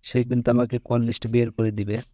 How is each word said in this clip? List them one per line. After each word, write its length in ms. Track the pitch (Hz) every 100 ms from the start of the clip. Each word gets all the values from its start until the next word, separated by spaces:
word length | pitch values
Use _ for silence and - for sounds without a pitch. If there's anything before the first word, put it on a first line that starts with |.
সে 220 | - 127
কিন্তু 260 | 120 123 120
আমাকে 280 | 120 120 123
কল 240 | - 120
লিস্ট 240 | 117 113 113
বের 240 | 120 117
করে 200 | - 113
দিবে 260 | 104 104 107 -